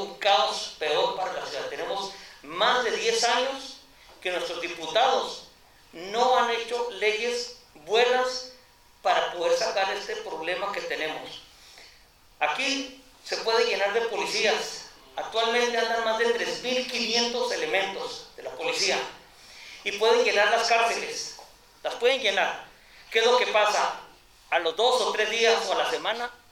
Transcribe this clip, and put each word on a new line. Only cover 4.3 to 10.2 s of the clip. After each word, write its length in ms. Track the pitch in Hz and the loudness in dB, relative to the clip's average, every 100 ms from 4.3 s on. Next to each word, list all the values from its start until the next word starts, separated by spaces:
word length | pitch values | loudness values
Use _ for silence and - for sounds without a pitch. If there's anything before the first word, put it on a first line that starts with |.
nuestros 300 | 175 170 170 | -4 -4 -6
diputados 840 | 175 170 156 220 254 - - - - - - - - | -8 -8 0 4 4 4 0 -8 -16 -20 -20 -20 -18
no 460 | - 190 220 254 254 | -12 -4 2 4 4
han 140 | 240 | 4
hecho 380 | 226 226 240 240 | 0 -4 -4 -4
leyes 680 | 190 214 214 240 240 - - - | -2 0 0 -2 -4 -6 -12 -20
buenas 800 | 156 151 220 247 254 254 - - - - _ _ _ | -18 0 4 4 4 2 -4 -10 -18 -20 _ _ _
para 320 | 190 165 165 | 2 2 0
poder 240 | 175 170 170 | -2 0 2
sacar 340 | 220 202 190 | 2 0 -2
este 240 | 196 214 | -2 -6
problema 540 | 214 | -8